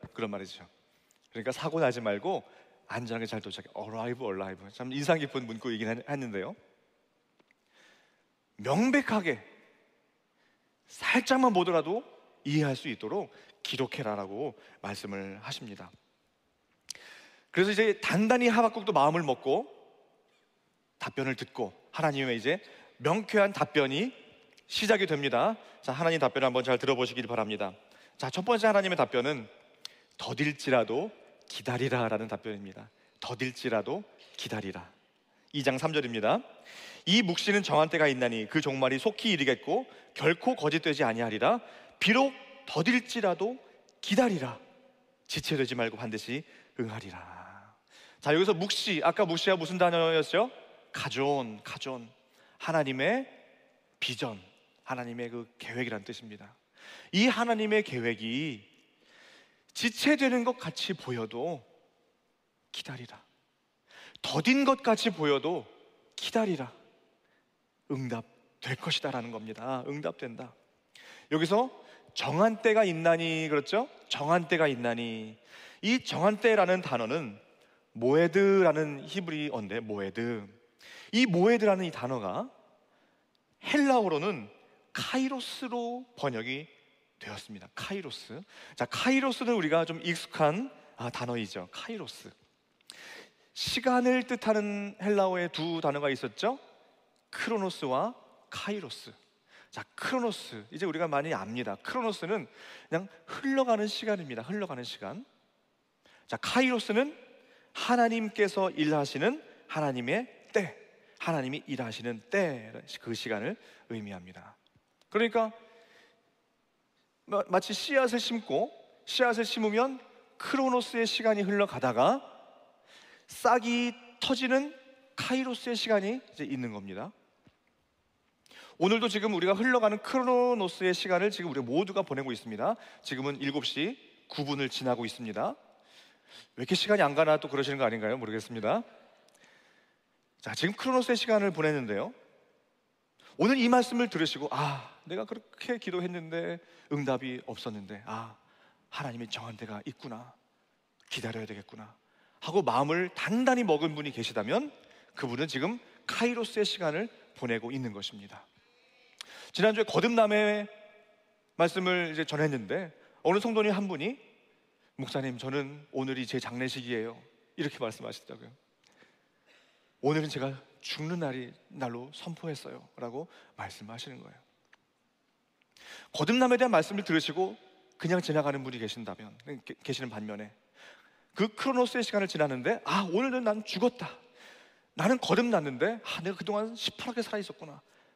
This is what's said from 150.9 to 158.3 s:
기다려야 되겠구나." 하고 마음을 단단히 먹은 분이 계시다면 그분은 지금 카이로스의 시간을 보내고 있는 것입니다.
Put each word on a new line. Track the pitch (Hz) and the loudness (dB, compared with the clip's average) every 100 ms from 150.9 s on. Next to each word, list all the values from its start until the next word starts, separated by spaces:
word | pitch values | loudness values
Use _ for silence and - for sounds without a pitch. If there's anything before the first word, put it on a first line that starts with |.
| _ - | _ -12
기다려야 | - 117 110 | -8 -8 -8
되겠구나." | 110 101 - - 107 - _ _ _ _ | -10 -12 -16 -18 -20 -20 _ _ _ _
하고 | - 180 | -2 0
마음을 | 135 117 147 165 180 | 2 4 2 2 -2
단단히 | - 156 220 262 247 | -4 -2 2 4 4
먹은 | 214 151 160 | 4 2 2
분이 | 147 147 | -2 -6
계시다면 | 135 131 113 104 196 294 - - - _ | -6 -4 -4 0 0 -2 -10 -20 -20 _
그분은 | - 131 120 156 | -8 -6 -4 -4
지금 | 135 160 240 - - - | -2 -4 -4 -12 -14 -8
카이로스의 | - 240 240 214 220 | 0 0 0 -4 -2
시간을 | 202 - 165 156 233 - - - | -2 0 -2 -2 -4 -10 -20 -8
보내고 | 120 117 117 | -4 -4 -4
있는 | 135 120 | -6 -6
것입니다. | 98 98 104 101 | -6 -10 -12 -16